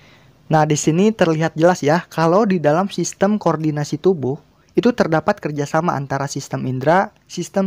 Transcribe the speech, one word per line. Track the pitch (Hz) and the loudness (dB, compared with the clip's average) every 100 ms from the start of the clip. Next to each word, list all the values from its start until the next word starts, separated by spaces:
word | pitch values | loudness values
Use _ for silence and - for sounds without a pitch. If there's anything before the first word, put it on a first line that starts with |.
| - - _ _ - | -20 -20 _ _ 0
Nah, | 156 151 | 2 2
di | 147 | 0
sini | 160 165 214 | 0 2 2
terlihat | 220 165 156 160 156 | 2 0 2 -2 2
jelas | 170 180 | 2 4
ya, | 143 170 | 2 0
kalau | - - 165 185 | -2 -2 2 2
di | 226 185 | 2 2
dalam | 147 156 202 | 2 2 -2
sistem | - 165 - 196 214 | -4 -6 -2 0 0
koordinasi | 170 156 156 147 143 147 | 0 0 -2 -2 -6 -2
tubuh, | 185 175 123 147 _ _ _ - | 0 0 -2 -6 _ _ _ 0
itu | 240 | 0
terdapat | 240 180 160 208 208 | 0 0 0 0 -4
kerjasama | 156 147 143 160 175 135 | -4 -6 -2 0 0 -2
antara | 139 139 139 | -4 -4 -4
sistem | 143 - 135 131 | -8 -8 -6 -4
indera, | 127 135 185 208 _ | -2 2 2 2 _
sistem | _ - 165 196 | _ -10 -6 -2